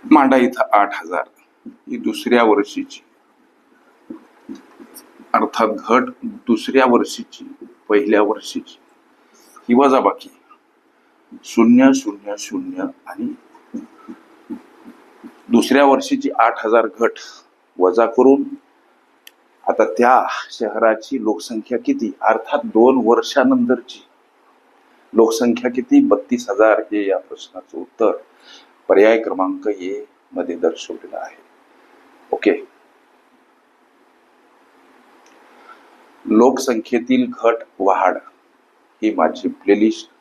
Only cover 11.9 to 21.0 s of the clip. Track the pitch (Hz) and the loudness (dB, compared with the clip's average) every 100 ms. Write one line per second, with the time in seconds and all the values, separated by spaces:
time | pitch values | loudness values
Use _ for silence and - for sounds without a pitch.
11.9 | 135 113 101 101 104 - 92 90 92 95 | 2 -2 -12 -12 -12 -10 -12 -10 -10 -12
12.9 | - - 95 277 - _ _ _ - - | -12 -20 -10 -10 -10 _ _ _ -18 -18
13.9 | _ - - _ _ _ - _ _ - | _ -20 -20 _ _ _ -18 _ _ -20
14.9 | - _ _ - _ - 117 101 131 143 | -20 _ _ -20 _ -2 0 2 4 4
15.9 | 135 - 139 139 - 117 117 113 117 113 | 2 0 -4 -4 0 0 0 0 0 0
16.9 | - 113 - - - _ _ _ - 90 | -2 -4 -4 -20 -20 _ _ _ 0 0
17.9 | 90 113 120 127 139 - - _ _ _ | 2 0 4 4 4 0 -12 _ _ _
18.9 | _ _ _ - _ _ _ - 98 107 | _ _ _ -20 _ _ _ -6 0 0
19.9 | - 120 123 95 - - - 110 107 113 | 2 4 4 2 -8 -12 -8 -6 0 0
20.9 | 110 | 0